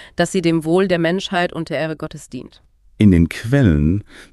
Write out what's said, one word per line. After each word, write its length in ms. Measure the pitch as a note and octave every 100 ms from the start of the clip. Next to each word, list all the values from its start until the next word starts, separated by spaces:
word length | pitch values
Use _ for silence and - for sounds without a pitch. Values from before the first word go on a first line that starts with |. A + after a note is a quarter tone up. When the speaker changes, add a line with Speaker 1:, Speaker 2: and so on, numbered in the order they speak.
| -
Speaker 1:
dass 160 | - E3+
sie 120 | G3
dem 240 | E3 E3 D#3
Wohl 220 | F3+ G3
der 100 | E3+
Menschheit 560 | E3 F#3+ - F3 F3+
und 160 | D#3+ E3
der 80 | C#3+
Ehre 180 | D#3+ D3+
Gottes 320 | - D3 -
dient. 340 | C3 - _ _ _ _ -
Speaker 2:
In 120 | G#2+
den 180 | E2+ E2
Quellen 760 | - A2+ C#3 A2 D2+ D2+ G2+ - - -